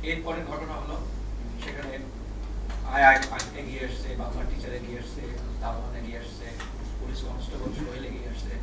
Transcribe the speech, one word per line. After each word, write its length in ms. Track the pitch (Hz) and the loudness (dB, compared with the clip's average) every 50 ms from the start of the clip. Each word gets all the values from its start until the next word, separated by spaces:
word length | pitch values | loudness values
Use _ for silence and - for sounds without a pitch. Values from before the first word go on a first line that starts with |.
| 156 160 | 0 0
এরপরে 280 | 165 165 165 165 165 165 170 - | 0 0 0 -2 -2 -2 -2 -4
ঘটনা 220 | 151 147 156 156 160 | -4 -4 -4 -4 -4
হলো 240 | 160 - - - - - - - - - - - - - - - - - | -4 -2 -2 -2 -2 -2 -2 -2 -2 -2 -2 -4 -4 -4 -4 -4 -4 -4
সেখানে 340 | - 139 143 139 135 131 135 135 - - - - - - - - - - - - - - - - - | -4 -4 -4 -4 -4 -4 -6 -6 -6 -6 -6 -6 -6 -4 -4 -4 -2 -2 -2 -2 -2 -2 -2 0 2
আয় 120 | 131 139 135 | 8 12 12
আয় 140 | 135 135 | 12 12
আয় 420 | 131 - - - - - - - 143 | 10 6 2 0 -2 -2 -2 -4 -6
এগিয়ে 260 | 139 - 127 131 - | -4 -4 -2 -2 -2
আসছে, 300 | - - - - - - | -2 -2 -2 -2 -2 -2
বাংলা 280 | - 113 - - 123 - | -2 -2 0 0 0 2
teacher 300 | - - - - - 123 | 2 2 0 0 -2 -4
এগিয়ে 260 | 123 113 113 120 120 | -4 -4 -4 -6 -6
আসছে, 220 | - - - 151 147 - - - - - - - | -6 -6 -6 -4 -4 -4 -4 -4 -2 -2 -2 0
দারোয়ান 340 | - - - - - - - | 0 0 0 0 -2 -2 -2
এগিয়ে 240 | - 113 110 113 110 | -4 -4 -4 -4 -6
আসছে, 260 | 104 101 - - - - - - - - - - - - - - | -6 -6 -8 -8 -6 -6 -6 -6 -6 -6 -6 -6 -4 -4 -4 -2
পুলিশ 200 | - - - - | -2 -2 -2 -2
constable 480 | - - - - - - - - - - - | -2 -2 -2 -2 -4 -4 -4 -2 -2 -2 -2
সোহেল 320 | 147 151 - 123 127 - | -2 -2 -2 -4 -4 -4
এগিয়ে 240 | - - - - - | -4 -4 -4 -4 -4
আসছে 220 | - - - - - - | -4 -4 -2 -2 -2 -2